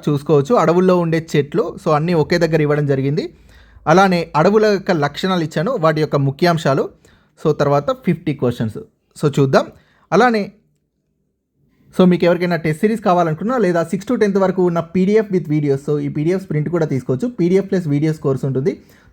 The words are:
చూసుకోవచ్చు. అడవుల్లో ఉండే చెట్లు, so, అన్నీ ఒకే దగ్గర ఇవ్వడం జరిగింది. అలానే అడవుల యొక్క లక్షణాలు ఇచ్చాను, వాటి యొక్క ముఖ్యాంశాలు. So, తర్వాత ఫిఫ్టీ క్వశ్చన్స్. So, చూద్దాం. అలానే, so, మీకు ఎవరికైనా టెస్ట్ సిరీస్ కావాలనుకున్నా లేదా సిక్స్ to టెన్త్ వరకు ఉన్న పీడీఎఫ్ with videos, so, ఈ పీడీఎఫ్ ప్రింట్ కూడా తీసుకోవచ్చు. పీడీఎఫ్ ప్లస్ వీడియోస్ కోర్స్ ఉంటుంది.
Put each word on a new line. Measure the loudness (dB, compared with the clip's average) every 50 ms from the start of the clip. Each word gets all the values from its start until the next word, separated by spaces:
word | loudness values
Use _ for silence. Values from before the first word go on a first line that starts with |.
| -2
చూసుకోవచ్చు. | -2 -2 -2 0 2 2 2 2 2 2 2
అడవుల్లో | 2 4 4 4 4 4 2 2 2
ఉండే | 0 -2 -2 -4 -2 -2
చెట్లు, | -2 -2 0 -2 -4 -4 -4 -6 -6 -2
so, | -2 0 0
అన్నీ | 0 0 0 0 0
ఒకే | 0 0 0 0
దగ్గర | 2 2 2
ఇవ్వడం | 0 2 0 0 0 0 0
జరిగింది. | 0 0 -2 -2 -2 -4 -6 -10 _ _ _ -20 -20 -20 _ _ -8 0 2
అలానే | 4 4 6 4 2 0 -2 -2 0 2
అడవుల | 2 4 4 4 2 2 0
యొక్క | 0 0 -2 -2 0 0
లక్షణాలు | -2 -4 -4 -4 -4 -2 -2 -4 -4
ఇచ్చాను, | -4 -4 -4 -2 -2 0 0
వాటి | 0 0 0
యొక్క | -2 0 0 0 0
ముఖ్యాంశాలు. | 0 -2 0 0 0 2 2 0 0 0 0 -2 -4 -8 _ _ -20 _ _ _ _ _ _
So, | -2 -2 0 0
తర్వాత | 0 0 0 0 0 -2 -6 -4 -2
ఫిఫ్టీ | -2 -2 -2 -2 -6 -6 -2
క్వశ్చన్స్. | -2 -2 -2 -2 -4 -6 -6 -10 -16 -18 _ _ _ _ _ -4
So, | -4 -2 0 2
చూద్దాం. | 2 4 2 2 0 0 -10 _ _ _ _ _ _ -2
అలానే, | 0 2 2 2 2 -2 -4 -6 -10 _ _ _ _ _ _ _ _ _ _ _ _ _ _ _ _ _ _ _ _ _ _ _ _ _ _ _ 0
so, | 2 4 4
మీకు | 4 4 2 2
ఎవరికైనా | 2 2 0 -2 -2 -2 -2
టెస్ట్ | -4 -4 0 0
సిరీస్ | -2 -2 0 0
కావాలనుకున్నా | 0 2 2 2 0 -2 -4 -4 -4 -2 0 0
లేదా | 0 0 0 -2 -2
సిక్స్ | -4 -8 -4 -2
to | -2 0 0
టెన్త్ | 0 2 0 0
వరకు | 0 0 0 0 0
ఉన్న | 0 -2 -4 -2 -2
పీడీఎఫ్ | 0 0 2 2 2 0 0 -2
with | -4 -2 -2 -2
videos, | 0 0 0 -2 -2 -2
so, | -4 -4 -4 -4
ఈ | -6 -4 -4
పీడీఎఫ్ | -2 -2 -2 -2 -4 -4
ప్రింట్ | -4 -4 -4 -2 -2
కూడా | -2 -2 -2 -2
తీసుకోవచ్చు. | -4 -4 -4 -4 -2 -4 -4 -2 -2
పీడీఎఫ్ | 0 2 2 0 0 0
ప్లస్ | -2 -4 -2 -2 -2
వీడియోస్ | 0 0 -2 -2 -2 -2
కోర్స్ | -4 -2 -2 -2 -4
ఉంటుంది. | -4 -2 -2 -4 -4 -6 -10 _ _ _ _ _